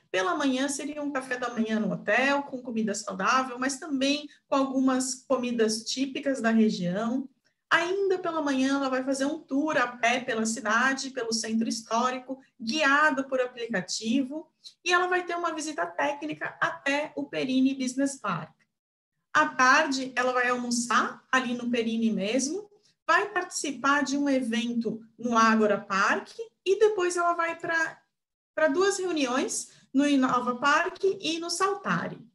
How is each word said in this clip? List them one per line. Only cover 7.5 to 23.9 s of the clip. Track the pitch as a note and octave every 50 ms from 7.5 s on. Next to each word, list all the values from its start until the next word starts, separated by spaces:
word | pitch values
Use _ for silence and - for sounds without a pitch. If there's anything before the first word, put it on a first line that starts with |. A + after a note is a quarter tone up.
| _ _ _ -
Ainda | - E4 E4+ F4 F#4+ G4+ G4 F#4+ F#4+ F4+
pela | F#4 E4+ D#4+ D#4+
manhã, | D4 C#4+ C4+ C4 C4 C4+ C#4
ela | C#4 C#4 C4
vai | B3+ C4 C4
fazer | C4+ C4+ C4 C4+
um | C#4+ D#4+ D#4+
tour | - - C4+ C#4 D#4 D#4 D4+
a | C#4+ B3
pé | B3 - - - A#3 B3 C4
pela | A#3+ - A3+ A3 A3
cidade, | A3 A3+ - - G#3 G#3+ A#3 B3 C4+ C4+ C4 C#4 C4+
pelo | - B3 A3+ A3+ A3+
centro | A3 - A3+ A3 A3+ A3+ -
histórico, | - - - - A3+ A#3 B3 B3+ C4 C4 - - C4 - - _ _ -
guiado | A3+ A3+ D4+ D#4 D4+ C#4 C#4 D4 D4+ D#4 C4+ C4 C4
por | C4+ C4+ B3+
aplicativo, | B3 B3 - A#3 A#3 A3+ A3+ F#3 F3 - - - A3 A3+ B3+ C#4+ C4+ B3+ C#4+ D#4 - _ _ _ - - _ _ -
e | E4+
ela | F4+ F4 F#4
vai | F4+ F4+ F4+ F4
ter | - E4+
uma | E4+ F4 E4 D#4+
visita | D#4 D4 D#4 D4 D#4+ E4+
técnica | - - - C#4 C#4+ D4 D4 D#4 D4+ D4+ - - - - -
até | - E4 E4 - - C#4 C#4 D4 D4+ D4+ -
o | - C#4
Perini | - - D#4 C#4+ B3+ C4 C4 C4 C4+ C4+
Business | C4+ B3+ B3+ B3+ C4 C#4 C#4 - -
Park. | - G3+ F3 D#3+ D#3+ - _ _ _ _ _ _ _ _ _ _ _ _ _ _ _ _
À | - D4+ D4+
tarde, | - - - B3+ B3+ C4+ D4+ D#4+ D4+ C4+ C4+ C4 B3+ -
ela | B3 B3 B3+ B3
vai | B3+ B3 B3
almoçar | B3 B3 A#3+ A#3+ A#3+ A#3+ A#3+ - A3 B3 E4+ A4 - - _ -
ali | - B3+ B3 A#3+ B3
no | A#3+ A#3+ A#3+
Perini | A#3+ A#3+ A3 A3+ A3+ A3+ A3+ G#3+
mesmo, | G3 F#3 F#3+ G#3 A3+ C4+ B3 C#4+ E4 G4+ G#4 - _ _ _ _ _ _ -
vai | - E4 F4+ G#4 G#4
participar | - F4+ F#4 F4+ - - - D4+ - A3+ A#3+ C#4